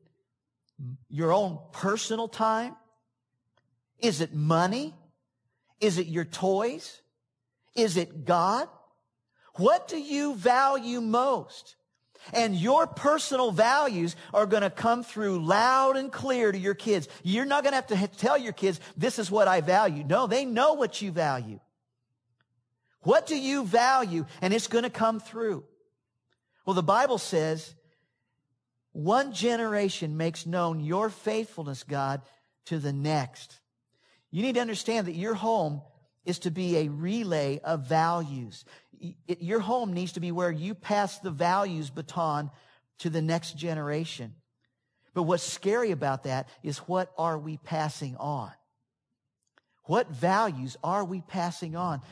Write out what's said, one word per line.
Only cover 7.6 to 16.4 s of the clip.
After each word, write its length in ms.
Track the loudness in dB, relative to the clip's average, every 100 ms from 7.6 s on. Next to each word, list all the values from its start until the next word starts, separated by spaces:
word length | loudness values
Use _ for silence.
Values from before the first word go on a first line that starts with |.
| _
Is 220 | 0 2 2
it 300 | -2 -4 2
God? 420 | 4 4 2 -2 -10 _ _ _ _ _ _ _
What 340 | 2 4 4 2
do 100 | -8
you 360 | -2 -2 0
value 640 | 2 4 6 4 2 -2 -4
most? 760 | 0 2 2 0 -4 -16 -20 _ _ _ _ _ -4
And 240 | 0 2 2
your 300 | 4 4 4
personal 640 | 2 2 2 2 0 2
values 680 | 4 6 6 2 0 -2 -4 -2
are 140 | 2 4
gonna 240 | 2 2
come 340 | 0 0 0
through 400 | -2 -4 -2 0
loud 520 | 2 4 6 6 4 2
and 140 | -2
clear 400 | -6 -2 2